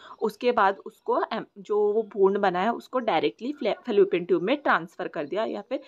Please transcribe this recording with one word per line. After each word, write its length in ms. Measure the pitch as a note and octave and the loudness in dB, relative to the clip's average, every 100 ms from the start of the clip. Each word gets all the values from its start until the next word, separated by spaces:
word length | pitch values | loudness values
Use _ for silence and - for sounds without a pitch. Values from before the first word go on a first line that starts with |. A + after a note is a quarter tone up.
| - - | -10 -6
उसके 300 | A3 - B3 | -4 -2 0
बाद 260 | A#3 G3 G3+ - | 2 2 0 -8
उसको 380 | - - B3+ - | -10 -4 -2 -2
एम-, 120 | A3+ - - | -6 -8 -12
जो 360 | F#3 G#3 G#3 | -4 0 2
वो 100 | G#3 | 0
भ्रूण 360 | G#3 G#3 F#3+ G3+ | -2 2 4 4
बना 220 | G3+ F3+ | 0 0
है 120 | G3+ | -2
उसको 260 | A#3 - B3 | -2 -4 -4
डायरेक्टली 540 | A3 E3 D3 - A#3 | 0 0 0 -2 -10
फ्ले-, 320 | D4 A3 - - | -6 -4 -4 0
फैलोपियन 400 | G3+ G3 F#3 F3 | 2 4 2 0
ट्यूब 160 | F3+ | 0
में 160 | F3+ C#4+ | 2 0
ट्रांसफर 500 | C#4+ G3+ E3+ - F3 | 2 0 0 -10 -10
कर 180 | E3+ D3 | -8 -6
दिया 200 | F3+ A3+ | -4 -4
या 160 | G#3 | -6
फिर 180 | G3+ C4+ | -6 -8